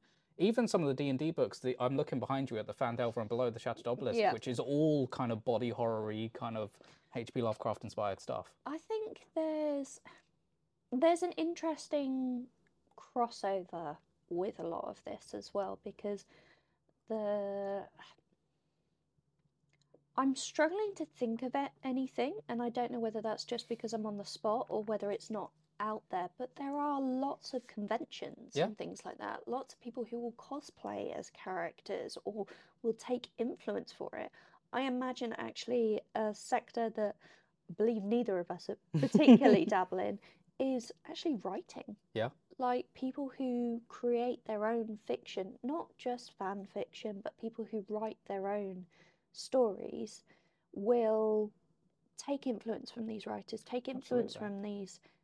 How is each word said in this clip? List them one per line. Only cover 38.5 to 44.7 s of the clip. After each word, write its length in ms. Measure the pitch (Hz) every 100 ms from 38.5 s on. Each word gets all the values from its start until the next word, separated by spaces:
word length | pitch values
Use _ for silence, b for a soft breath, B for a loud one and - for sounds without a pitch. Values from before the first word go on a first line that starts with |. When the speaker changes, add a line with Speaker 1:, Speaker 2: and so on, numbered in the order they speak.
Speaker 2:
us 180 | 180 -
are 80 | 202 _
Speaker 1:
<laughs> 80 | 160
Speaker 2:
particularly 640 | 220 - 294 233 254 208
dabble 340 | - 196 180 185
in 180 | 202 202 b b b _
is 340 | 269 254 233 - -
actually 280 | 330 349 247
writing. 600 | 185 196 370 - - 208 _
Speaker 1:
Yeah. 160 | 113 117 - _ -
Speaker 2:
Like, 340 | 254 247 -
people 400 | - 262 262 277 -
who 420 | 262 240 240 233 -
create 560 | - 240 240 240 240
their 220 | - 214
own 320 | 214